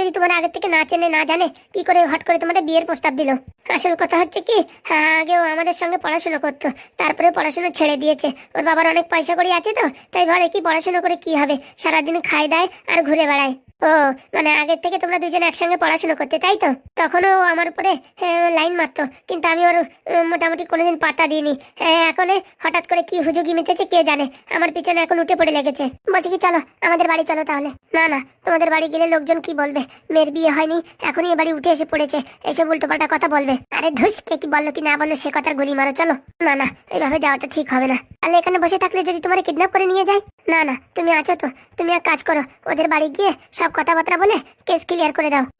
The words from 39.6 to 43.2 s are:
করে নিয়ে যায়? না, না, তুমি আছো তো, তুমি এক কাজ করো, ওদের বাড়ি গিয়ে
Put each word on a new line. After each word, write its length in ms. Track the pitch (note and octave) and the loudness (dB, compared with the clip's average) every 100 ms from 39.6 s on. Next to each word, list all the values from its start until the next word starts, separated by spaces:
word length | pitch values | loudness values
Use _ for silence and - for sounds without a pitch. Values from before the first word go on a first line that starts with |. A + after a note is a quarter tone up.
| F#4 | 0
করে 120 | F#4+ F#4+ | 2 2
নিয়ে 120 | F#4+ F#4+ | 2 2
যায়? 120 | G4+ G4+ - - | 0 -2 -6 -2
না, 80 | E4 D4+ | 0 0
না, 60 | B3+ - - | -4 -8 -4
তুমি 140 | E4+ D#4+ | 0 2
আছো 140 | D4+ F4 | 0 -2
তো, 60 | C#4+ - _ - | -4 -8 _ -6
তুমি 120 | E4+ F4 | -2 0
এক 40 | E4+ | 0
কাজ 100 | D#4 - | -2 0
করো, 140 | D#4 C4 _ - | -2 -4 _ -6
ওদের 160 | D4+ D#4+ | -2 0
বাড়ি 160 | D#4 D4+ | 0 0
গিয়ে 160 | C#4 | 0